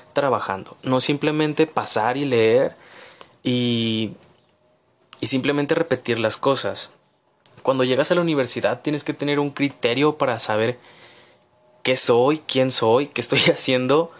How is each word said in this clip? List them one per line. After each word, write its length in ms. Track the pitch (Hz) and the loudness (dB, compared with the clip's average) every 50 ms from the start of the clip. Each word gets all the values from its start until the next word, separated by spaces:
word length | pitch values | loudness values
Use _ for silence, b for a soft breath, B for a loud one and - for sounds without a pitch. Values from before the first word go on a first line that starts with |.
| B B B | B B B
trabajando, 640 | - 143 139 120 104 - - 98 95 - - - - | -2 0 2 0 0 -2 -4 -6 -6 -8 -14 -18 -10
no 200 | - 131 131 127 | -4 -2 0 0
simplemente 640 | 123 - 147 143 - 156 151 151 156 151 147 - 160 156 | 0 0 -2 0 0 -2 0 0 0 0 2 0 0 0
pasar 500 | - - 101 - - 110 107 117 127 139 | 0 -4 -2 -2 0 0 0 -2 -2 -2
y 80 | 143 | -2
leer 500 | 143 123 113 110 110 113 127 139 - - B B B B B B B B B B B B B - | 0 2 2 4 4 4 4 2 0 -4 B B B B B B B B B B B B B -6
y, 680 | 131 123 123 120 120 117 117 113 113 110 110 110 101 - - _ _ _ _ _ _ _ _ _ _ _ _ _ _ _ _ _ _ - - | -4 -2 -2 0 0 0 0 0 -2 -2 -2 -4 -6 -8 -12 _ _ _ _ _ _ _ _ _ _ _ _ _ _ _ _ _ _ -10 -4
y 60 | - - | -2 -2
simplemente 480 | - 131 123 139 143 143 143 143 160 | 0 0 0 -2 -2 -2 0 0 0
repetir 420 | 156 165 - 131 120 - - 117 113 | -2 0 -2 -4 -4 -2 -4 -2 0
las 180 | 110 110 - | 0 -2 -2
cosas. 560 | - - 135 139 127 - 101 98 - - - - _ _ _ _ _ _ _ _ _ - - _ - | 0 0 0 0 0 -2 -6 -6 -8 -12 -16 -18 _ _ _ _ _ _ _ _ _ -20 -20 _ -8
Cuando 220 | - - 135 131 131 | -2 -2 0 0 2
llegas 260 | 127 127 123 147 - | 0 2 2 2 2
a 60 | - | 2
la 60 | 175 | 0
universidad 600 | 175 165 156 139 127 120 - 120 98 104 117 120 | 0 0 0 0 0 -2 -2 -2 -2 -2 -2 -2
tienes 220 | - 131 127 143 - | -4 -4 -4 -4 -4
que 100 | - 147 | -6 -6
tener 260 | - 143 143 143 143 | -6 -4 -2 -2 -2
un 120 | 143 143 | -2 -2
criterio 640 | 135 - 143 139 - - - 117 120 135 147 151 147 - | -2 -2 -4 -4 -2 -2 -2 -2 0 2 2 0 0 0
para 220 | 147 135 117 113 | -2 -2 -2 -2
saber 400 | - - 107 107 110 120 123 - B B B B B B B B B B B B B _ _ _ _ _ _ _ - | -2 -2 0 0 0 -2 -2 -6 B B B B B B B B B B B B B _ _ _ _ _ _ _ -2
qué 120 | 127 131 | 0 0
soy, 440 | 127 - - 120 117 123 139 156 151 | 2 4 4 4 4 4 4 2 0
quién 320 | - - - 131 131 131 | -2 -4 0 0 0 2
soy, 340 | 123 - 117 110 113 131 143 | 0 0 2 4 4 2 2
qué 160 | - - - | 0 -4 -4
estoy 180 | 123 - 175 139 | -2 0 0 2
<laughs> 140 | - 170 151 | 2 2 2
haciendo, 580 | - - - 131 127 127 127 139 156 165 - B | 2 2 0 0 0 2 2 2 2 2 0 B